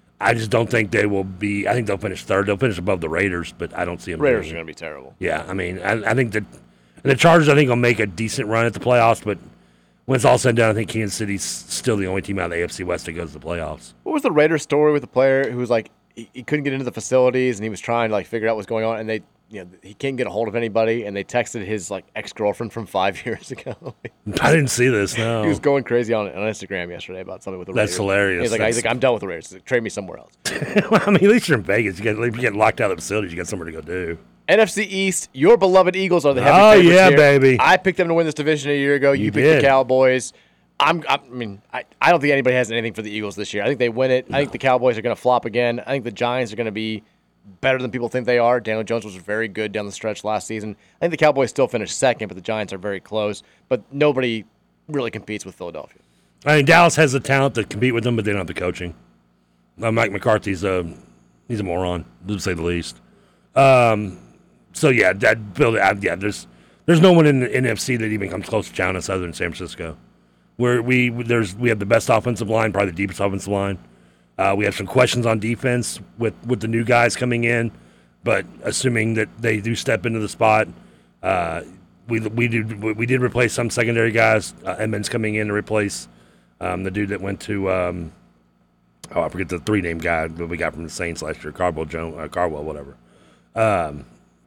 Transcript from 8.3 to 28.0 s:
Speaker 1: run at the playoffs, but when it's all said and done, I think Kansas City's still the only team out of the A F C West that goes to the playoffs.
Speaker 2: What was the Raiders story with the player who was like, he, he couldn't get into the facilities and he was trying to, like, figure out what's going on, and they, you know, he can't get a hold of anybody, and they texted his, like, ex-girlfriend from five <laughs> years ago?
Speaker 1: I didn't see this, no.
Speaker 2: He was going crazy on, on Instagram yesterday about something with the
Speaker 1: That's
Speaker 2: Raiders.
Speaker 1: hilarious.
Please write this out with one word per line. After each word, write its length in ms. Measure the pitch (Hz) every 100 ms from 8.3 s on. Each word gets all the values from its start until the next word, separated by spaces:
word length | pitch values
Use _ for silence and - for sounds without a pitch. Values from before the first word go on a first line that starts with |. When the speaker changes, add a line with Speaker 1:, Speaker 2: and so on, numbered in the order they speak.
| - 107
Speaker 1:
run 160 | 113 117
at 80 |
the 60 | 104
playoffs, 420 | 123 120 113 110
but 140 | 104 95 - - _ _ _ _
when 140 | - 131
it's 80 | 117
all 120 | 123
said 120 | 127
and 80 | 117
done, 140 | 113
I 20 |
think 160 | 107 113
Kansas 260 | 113 107 -
City's 280 | 107 98
still 520 | - - - - - 107
the 120 | 92
only 160 | 95
team 160 | - 95
out 60 | 85
of 60 |
the 80 | 85
A 20 | 87
F 60 |
C 120 | -
West 220 | 90 85 -
that 80 |
goes 180 | 82 82
to 80 | 69
the 60 | 80
playoffs. 480 | 87 78 76 - _
Speaker 2:
What 80 | -
was 120 | 311
the 80 | 262
Raiders 320 | 151 156 160
story 280 | - 147 151
with 120 | 147
the 40 | 123
player 420 | 127 135 135 135
who 100 | 123
was 100 | 120
like, 220 | 117 107 _ _
he, 160 | - 113
he 100 | 127
couldn't 220 | 120 151 139
get 80 |
into 100 | 135
the 80 | 123
facilities 640 | 110 - 131 127 127 127 104
and 60 |
he 60 | 110
was 100 | 95
trying 300 | - 117 113
to, 40 |
like, 140 | 104 87
figure 220 | 117 107
out 80 | 110
what's 100 | 98
going 160 | 113
on, 160 | 110 110
and 80 | 110
they, 140 | 110 - _ _
you 120 | 107
know, 60 | 90 92
he 140 | 95 104
can't 200 | 135 127
get 120 | -
a 20 |
hold 180 | 104 113
of 80 | 117
anybody, 500 | 117 104 113 117 104
and 100 | 101
they 80 |
texted 420 | 95 123 113 120 98
his, 240 | 107 85
like, 160 | 95 - 110
ex-girlfriend 560 | 107 - 104 98 117
from 140 | 120 104
five 400 | 98 98 95 -
<laughs> 0 |
years 240 | 107 -
ago? 460 | 123 - 113 151 - - - - 101
Speaker 1:
I 100 | 127
didn't 180 | 160 135
see 200 | - 127
this, 280 | 113 95 113
no. 240 | 113 117
Speaker 2:
He 80 | 107
was 100 | 135
going 240 | 143 139
crazy 300 | 120 120 113
on, 140 | 113 101
on 80 | 76
Instagram 540 | 107 101 98 95 87
yesterday 320 | 87 - 92
about 200 | 92 92
something 160 | - 92
with 100 | 90
the 60 |
Speaker 1:
That's 200 | 95 104
Speaker 2:
Raiders. 40 |
Speaker 1:
hilarious. 440 | -